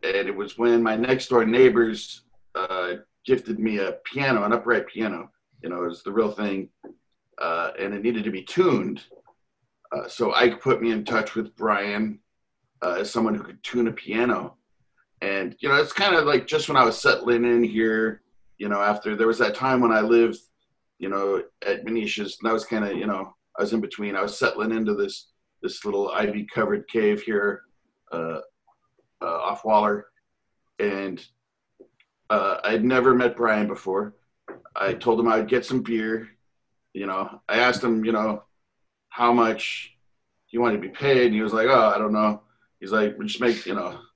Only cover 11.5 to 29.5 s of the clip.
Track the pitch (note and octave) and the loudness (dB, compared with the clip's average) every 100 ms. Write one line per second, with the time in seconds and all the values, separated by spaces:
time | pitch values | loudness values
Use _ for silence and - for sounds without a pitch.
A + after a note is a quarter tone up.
11.5 | _ A2 G2+ G#2 G#2 G#2+ G#2 _ _ _ | _ -2 -2 -2 -2 -4 -6 _ _ _
12.5 | _ _ _ E2+ F2+ G#2 A#2 A2 G#2 - | _ _ _ -6 -4 -4 -2 0 -2 -6
13.5 | - - B2 A#2 A2 - A2 B2 G2+ - | -16 -8 -2 -2 -2 -8 -2 0 0 -4
14.5 | _ _ _ _ _ _ _ G2 G2 F2+ | _ _ _ _ _ _ _ -4 -4 -6
15.5 | - D3 C#3 D3 - G3+ E3+ D3 C3+ - | -6 0 2 2 0 2 4 4 2 2
16.5 | D#3 D3 C#3+ A#2+ A2 C#3 A#2+ A#2 A#2+ A#2+ | -2 2 4 4 4 2 2 2 2 4
17.5 | A#2+ A#2 G#2+ A2+ A2 A2 G#2+ _ _ _ | 4 2 2 0 0 -2 -4 _ _ _
18.5 | _ G#2 G2+ G2+ G#2 G#2 G#2 A2+ A2+ A2 | _ -6 0 0 0 -2 0 2 2 0
19.5 | G#2 C3 C3 A#2+ A2+ G#2+ A#2 A#2 G#2+ _ | 0 0 2 4 4 6 6 4 0 _
20.5 | _ _ _ _ _ F#2+ G2 G2 F#2+ - | _ _ _ _ _ -6 -4 -2 -2 -4
21.5 | _ - G2+ A2 A2+ G#2 G#2 G2+ - A2+ | _ -4 -4 -2 -4 -4 -6 -8 -4 -2
22.5 | A2 - A2 G2+ F2+ G2+ G2 G2 _ _ | -2 -2 -4 -2 -4 -4 -6 -8 _ _
23.5 | - G#2 A2+ G2+ - G#2 G2 G2+ - A2 | -4 -2 -2 -4 -6 -6 -4 -4 -2 -2
24.5 | - A2 A2+ A2 G2+ G2+ - - _ _ | 0 -2 -2 -2 -2 -2 -4 -18 _ _
25.5 | _ - - G#2 G2 G2+ F#2+ G#2 G#2 G#2 | _ -10 -8 -6 -2 -2 0 -2 -2 -6
26.5 | - G#2 G#2 - A3+ G#3 - - D3+ G3+ | -4 -2 -2 -2 0 2 0 -2 -2 0
27.5 | G3+ _ _ _ _ _ E2+ E2 D#2+ - | -4 _ _ _ _ _ -8 -6 -8 -12
28.5 | _ _ _ _ _ _ _ F2 E2 E2+ | _ _ _ _ _ _ _ -6 -4 -4